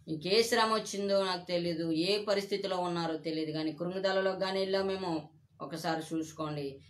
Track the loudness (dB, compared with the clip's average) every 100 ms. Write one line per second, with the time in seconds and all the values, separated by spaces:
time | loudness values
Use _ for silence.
0 | -8 -4 2 4 6 4 4 2 0 -2
1 | 2 2 2 -2 -2 0 0 0 0 2
2 | 2 2 2 0 0 -2 0 0 0 0
3 | 0 -2 -2 -2 -2 -2 -2 -2 -4 0
4 | 0 2 2 0 0 0 2 2 0 -2
5 | -2 -2 -4 -14 _ -14 -10 -4 -2 -2
6 | -2 -4 -4 -6 -6 -4 -6 -8